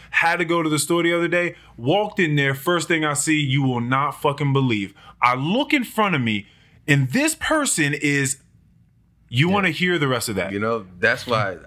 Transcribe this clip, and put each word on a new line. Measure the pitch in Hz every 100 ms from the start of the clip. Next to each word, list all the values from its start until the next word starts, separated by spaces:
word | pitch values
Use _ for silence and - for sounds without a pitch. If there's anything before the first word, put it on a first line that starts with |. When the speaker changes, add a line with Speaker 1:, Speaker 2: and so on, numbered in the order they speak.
| -
Speaker 1:
Had | - 170 175
to | 175
go | 170
to | 160
the | 151
store | 147 170
the | 170
other | 170 170
day, | 175 175 - - -
walked | 120 196 208 -
in | 165 147
there, | 139
first | 135 - 175 160
thing | 165
I | 156 147
see, | 160 151
you | 139 139
will | 135 120
not | 120 135 143 -
fucking | 151 139 143
believe. | 135 131 107 95 - - -
I | 120
look | 127 147 233 294
in | 294
front | 226 - 208
of | 156
me, | 113 104 - _ _ - -
and | 143 127
this | 214 311
person | - - 311 277 - 143 143
is, | 147 143 135 - _ _ _ _ _ _ _ _ _
you | 120 175
Speaker 2:
Yeah. |
Speaker 1:
wanna | 202 185
hear | 151 180 175
the | 139
rest | 123 117
of | 95
that. | 90
Speaker 2:
You | 101
know, | 110 117 92 90
that's | 110 127 123
why | 110 101 85